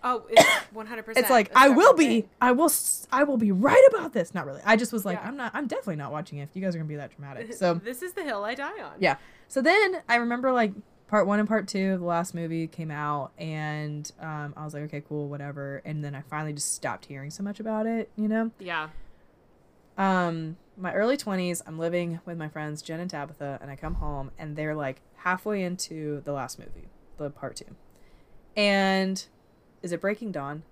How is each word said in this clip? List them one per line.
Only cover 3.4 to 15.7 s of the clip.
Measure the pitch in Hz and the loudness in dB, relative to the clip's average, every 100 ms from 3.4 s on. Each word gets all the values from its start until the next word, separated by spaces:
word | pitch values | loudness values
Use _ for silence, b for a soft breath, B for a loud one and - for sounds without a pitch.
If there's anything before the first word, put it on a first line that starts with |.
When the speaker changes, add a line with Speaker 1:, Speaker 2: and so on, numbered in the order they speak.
| 208 | 2
Speaker 2:
right | 190 269 508 523 | 4 6 10 10
about | 440 320 | 8 -2
this." | 220 170 | -4 -4
Not | 180 147 | -6 -8
really. | 139 202 | -6 2
I | 220 | 4
just | 226 | 4
was | 233 196 | -4 -4
like, | 175 | -4
Speaker 1:
Yeah. | 202 | -6
Speaker 2:
"I'm | 277 | -8
not, | 240 226 | -8 -6
I'm | 277 | -6
definitely | 523 330 151 | -6 -6 -6
not | 139 | -6
watching | 151 180 143 | -8 -8 -10
it | |
if | 143 185 | -12 -6
you | |
guys | 190 170 | -4 -4
are | |
gonna | 156 | -8
be | 147 | -10
that | 135 | -12
Speaker 1:
<laughs> | - | -14
Speaker 2:
dramatic." | 143 139 226 | -16 -14 -14
So | 226 180 170 | 0 0 0
Speaker 1:
This | 208 254 | -4 -10
is | 359 | -8
the | 381 | -8
hill | 311 208 | -6 -4
I | 208 254 | -4 -6
die | 285 415 | -8 -10
on. | 170 - | -14 0
Speaker 2:
Yeah. | 180 135 b b b | 0 0 b b b
So | 269 | 0
then | 262 392 392 359 - | 4 4 4 0 0
I | 240 | 0
remember, | 233 240 262 | 0 -2 0
like, | 254 220 202 - _ _ | 2 0 -2 -18 _ _
part | 208 190 | 2 4
one | 208 | 2
and | 214 | 2
part | 220 196 | 0 -2
two | 196 190 | -2 0
of | 190 | 0
the | 175 | 0
last | 170 180 170 | -2 -2 -6
movie | 165 165 160 | -6 -4 -6
came | - 160 | -8 -8
out, | 147 147 147 135 - | -6 -4 -4 -6 -10
and, | 160 156 151 151 151 147 151 - | -8 -6 -6 -6 -8 -8 -12 -14
um, | 160 151 147 143 | -12 -10 -10 -10
I | 151 | -12
was | 147 | -10
like, | |
"Okay, | 151 147 147 | -10 -12 -8
cool, | 151 143 | -8 -8
whatever." | 143 143 143 139 | -8 -10 -10 -10